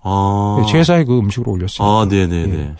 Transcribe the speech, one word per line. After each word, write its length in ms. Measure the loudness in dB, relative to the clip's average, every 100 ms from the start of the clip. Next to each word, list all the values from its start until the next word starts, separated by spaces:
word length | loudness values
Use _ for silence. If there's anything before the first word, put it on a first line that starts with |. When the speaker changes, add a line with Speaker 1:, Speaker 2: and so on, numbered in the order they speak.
Speaker 1:
아. 560 | -2 0 0 0 0 0
Speaker 2:
예, 100 | 0
제사에 320 | 2 2 2
그 140 | 2 0
음식으로 340 | 0 -4 -4
올렸습니다. 320 | -4 -6 -2
Speaker 1:
아, 220 | 2 2 2
네네네. 460 | 2 0 0 -2 -4
Speaker 2:
예, 160 | -6 -10